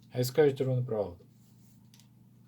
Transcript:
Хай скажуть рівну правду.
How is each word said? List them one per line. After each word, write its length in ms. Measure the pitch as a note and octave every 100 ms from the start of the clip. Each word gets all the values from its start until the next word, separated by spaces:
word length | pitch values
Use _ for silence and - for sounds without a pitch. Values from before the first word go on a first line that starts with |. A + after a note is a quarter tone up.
| -
Хай 120 | B2+
скажуть 360 | B2 - C#3+ C3
рівну 240 | C3 B2+
правду. 400 | A#2+ G#2+ F#2+ - - - - - - - - - - - - -